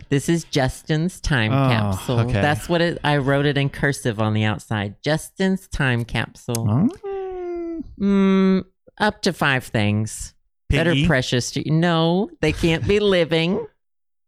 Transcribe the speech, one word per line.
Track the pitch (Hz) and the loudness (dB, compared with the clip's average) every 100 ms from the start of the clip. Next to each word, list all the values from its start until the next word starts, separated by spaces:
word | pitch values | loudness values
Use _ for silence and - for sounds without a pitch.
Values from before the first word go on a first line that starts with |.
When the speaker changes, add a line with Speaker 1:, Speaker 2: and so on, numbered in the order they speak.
| - | -2
Speaker 1:
This | 143 147 | -2 2
is | 170 | 0
Justin's | - 147 131 - - 156 175 - | 0 -2 0 -2 -4 -2 -2 -4
time | - 139 110 | -2 0 2
Speaker 2:
Oh, | 135 135 | 2 2
Speaker 1:
capsule. | 110 104 92 - 120 | 2 0 -2 -2 0
Speaker 2:
okay. | 120 | 0
Speaker 1:
That's | 110 147 151 - | 2 0 0 0
what | 170 | 0
it, | 170 - | 0 -2
I | 147 147 | 0 0
wrote | 135 139 147 | 2 2 2
it | 139 | 0
in | 139 | -2
cursive | - 143 127 127 107 | -2 -2 -2 -2 0
on | 110 | 0
the | 107 | 2
outside. | 107 101 - 110 101 - | 0 -2 -4 -4 -4 -6
Justin's | 143 156 - - 190 190 - | -2 -2 -4 -2 0 -2 -4
time | - 139 117 | -2 0 0
capsule. | 113 117 - - - 117 110 | -2 -6 -6 -10 -6 -2 0
Speaker 2:
Oh. | 120 226 453 403 392 381 370 359 349 339 330 - - | 2 0 -2 -10 -8 -8 -8 -8 -8 -8 -10 -12 -6
Speaker 1:
Mm, | 196 196 196 190 190 190 - _ _ - | -2 2 2 2 2 0 -4 _ _ -4
up | 214 - | -4 -2
to | 202 | -4
five | 160 151 131 | 0 0 0
things | - 117 104 104 110 - - _ _ _ - | -2 -2 0 0 -4 -8 -14 _ _ _ -2
that | 143 165 | 0 2
are | |
Speaker 2:
Piggy? | 143 170 | 2 4
Speaker 1:
precious | 135 127 123 - | 2 2 0 -2
to | 135 - | -4 0
you. | |
No, | 160 175 165 165 180 220 - | 2 2 2 2 2 -2 -2
they | 156 | -2
can't | - 170 165 - | 2 2 2 2
be | 208 | 2
living. | 208 185 151 160 165 220 440 _ _ _ _ _ | 4 2 2 2 0 -2 -6 _ _ _ _ _